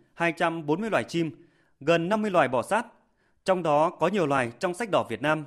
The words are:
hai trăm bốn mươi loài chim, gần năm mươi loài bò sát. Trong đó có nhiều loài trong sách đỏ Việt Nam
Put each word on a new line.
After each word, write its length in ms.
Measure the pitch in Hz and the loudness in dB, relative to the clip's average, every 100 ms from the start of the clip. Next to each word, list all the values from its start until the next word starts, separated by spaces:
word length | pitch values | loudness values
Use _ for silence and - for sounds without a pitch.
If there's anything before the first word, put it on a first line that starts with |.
| _ | _
hai 180 | - 170 | -4 -2
trăm 340 | 165 170 165 | 0 -2 -2
bốn 160 | 147 165 | -2 -2
mươi 80 | 220 | 0
loài 140 | 147 | -2
chim, 420 | 110 170 160 - - _ _ _ | -2 -4 -4 -6 -20 _ _ _
gần 300 | 139 170 175 | 0 0 2
năm 120 | 214 | -2
mươi 100 | 214 | 2
loài 160 | 175 131 | 2 2
bò 140 | 123 | 0
sát. 240 | - 208 - _ _ _ _ _ | 0 -2 -4 _ _ _ _ _
Trong 180 | - 185 | -2 0
đó 260 | 165 147 165 | 2 2 2
có 180 | - 165 | 2 0
nhiều 200 | 202 147 | 2 2
loài 240 | 139 117 - | 2 0 -4
trong 140 | 180 | -6
sách 180 | 339 226 | -4 0
đỏ 140 | 147 107 | 0 0
Việt 120 | 110 | -2
Nam 240 | 147 156 | -2 -2